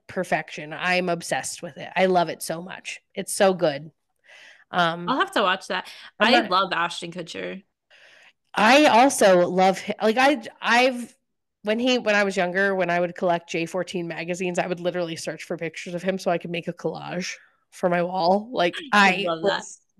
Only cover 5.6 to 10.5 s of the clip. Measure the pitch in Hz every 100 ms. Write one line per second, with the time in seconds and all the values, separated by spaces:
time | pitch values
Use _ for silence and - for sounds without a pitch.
5.6 | - 185 - - - - 214 247 208 180
6.6 | 190 160 170 - 175 175 160 190 180 190
7.6 | - _ _ _ _ _ _ _ _ -
8.6 | 214 277 302 220 269 - 208 180 175 180
9.6 | 190 190 - - 214 220 277 277 -